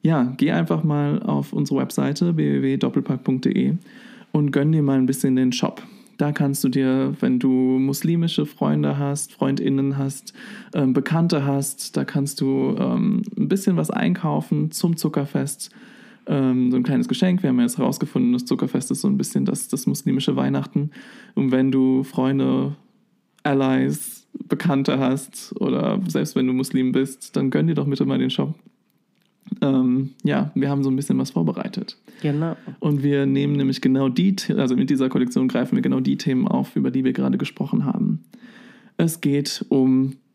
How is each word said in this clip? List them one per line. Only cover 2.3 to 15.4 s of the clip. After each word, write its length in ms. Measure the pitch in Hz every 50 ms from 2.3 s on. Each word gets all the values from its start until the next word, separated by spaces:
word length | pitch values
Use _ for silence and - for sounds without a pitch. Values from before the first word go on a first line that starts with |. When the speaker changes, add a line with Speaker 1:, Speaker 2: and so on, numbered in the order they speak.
| 165
Speaker 1:
w 160 | 156 151 143 139
w 80 | 139
w 160 | 135 135 135
doppelpack 460 | 139 - 131 - 143 135 - 135 127 -
punkt 180 | - 131 131 131
d 40 | 135
e 260 | - - 127 135 151 180 - - - - - - - - - _
und 200 | - 151 147 143
gönn 200 | 135 143 143 151
dir 100 | 160 156
mal 160 | 147 139 135
ein 80 | 135 127
bisschen 280 | 127 135 139 - 139 131
den 160 | 127 131 127
Shop. 320 | 120 - - - - - - - - - - - _
Da 140 | - 143 147
kannst 320 | 147 - 151 139 139 - -
du 60 | 131
dir, 440 | 127 135 135 131 131 131 135 135 143 -
wenn 180 | - 139 127
du 100 | 123 127 135 127 127 131 127 131
muslimische 720 | 131 135 135 139 - - 160 170 170 165 165 - - 147
Freunde 500 | 147 - - 151 147 151 151 147 143 143
hast, 360 | 143 143 143 143 143 - - -
FreundInnen 680 | - 139 139 135 131 123 131 139 135 139 139 139 139
hast, 340 | 139 135 139 - - - - - - - - - - - -
ähm, 180 | 170 139 131 127
Bekannte 520 | 143 135 - 156 165 170 170 170 147 139
hast, 500 | 139 139 139 139 - - - - - -
da 100 | 143 139
kannst 360 | - - 139 139 143 - -
du, 340 | 139 135 135 135 135 135 - -
ähm, 420 | 135 127 120 - - - - - - - -
ein 100 | - 147
bisschen 300 | 147 190 196 - 208 180
was 140 | 165 151 156
einkaufen 800 | - - - 170 180 - - 156 147 151 151 - 151 151 151 156
zum 260 | - - - 170 165
Zuckerfest. 720 | - - 151 151 156 139 143 - 143